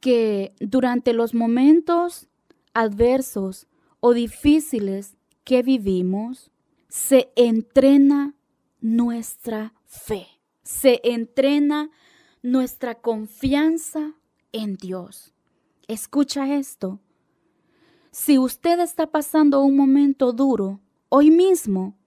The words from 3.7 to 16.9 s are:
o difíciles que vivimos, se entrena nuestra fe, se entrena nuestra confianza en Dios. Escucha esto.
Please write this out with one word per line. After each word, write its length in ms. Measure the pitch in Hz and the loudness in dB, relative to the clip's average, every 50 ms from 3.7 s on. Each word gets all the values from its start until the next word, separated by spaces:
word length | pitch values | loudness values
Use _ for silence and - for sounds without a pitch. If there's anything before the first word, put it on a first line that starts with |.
| _ _ _ _ _ _ | _ _ _ _ _ _
o 140 | - 240 240 | 2 2 2
difíciles 1040 | 233 233 226 - - - - 294 320 302 - - 233 208 196 190 196 202 - _ _ _ _ _ _ _ | 2 0 -6 -8 -2 2 2 2 2 2 -2 -6 -6 -4 -4 -6 -8 -10 -16 _ _ _ _ _ _ _
que 180 | - 254 247 247 | 0 0 0 2
vivimos, 880 | 247 269 254 202 196 190 180 180 180 185 202 214 233 254 - _ _ _ _ _ _ _ _ _ _ | 2 0 0 0 -2 -2 -2 -2 -2 -4 -4 -6 -10 -12 -16 _ _ _ _ _ _ _ _ _ _
se 420 | - - - - 269 262 - - _ | -12 -10 -2 4 4 4 4 2 _
entrena 1000 | - 240 240 226 220 214 _ _ 269 254 269 277 285 277 277 285 285 277 285 285 _ _ _ _ _ _ _ _ _ | 0 2 2 2 -2 -4 _ _ 4 4 6 6 6 6 4 4 2 -2 -6 -10 _ _ _ _ _ _ _ _ _
nuestra 920 | - 226 226 233 240 240 233 233 226 - - - - 240 220 214 220 220 _ _ _ | -6 -2 -2 0 0 -2 -4 -6 -10 -12 -16 -16 -12 -10 -10 -10 -10 -12 _ _ _
fe, 440 | _ - - - - 214 196 175 - _ _ _ _ _ _ _ | _ -20 -20 -10 -10 -10 -10 -10 -16 _ _ _ _ _ _ _
se 400 | - - - - 269 247 - - | -14 -12 0 2 2 2 2 0
entrena 840 | 233 240 233 226 226 _ - 262 277 285 294 294 285 294 302 302 311 _ _ _ _ _ _ _ _ _ _ _ | -4 -4 -4 -8 -8 _ -2 0 0 2 0 0 0 -2 -2 -6 -8 _ _ _ _ _ _ _ _ _ _ _
nuestra 520 | 247 247 262 254 247 - - - 240 233 | -4 -2 -2 -2 -4 -8 -10 -10 -10 -10
confianza 1200 | 233 _ 233 226 214 220 214 - - - 269 269 285 302 320 330 330 320 - - 311 302 302 302 _ _ _ _ _ _ _ - | _ _ -6 -4 -4 -8 -14 -14 -8 -4 -2 0 0 0 0 -2 -2 -6 -10 -10 -10 -10 -10 -12 _ _ _ _ _ _ _ -12
en 240 | 226 220 208 190 | -10 -8 -8 -10
Dios. 580 | 190 - 185 185 185 175 190 202 - - _ _ _ _ _ _ _ _ _ _ _ _ | -10 -10 -12 -12 -12 -12 -16 -20 -20 -20 _ _ _ _ _ _ _ _ _ _ _ _
Escucha 680 | _ 226 214 - - - 277 285 277 - 285 277 269 285 | _ -12 -12 -12 -6 -2 -2 -2 -2 -2 -6 -4 -2 -2
esto. 460 | 285 269 - - _ - 185 | -4 -4 -6 -12 _ -10 -10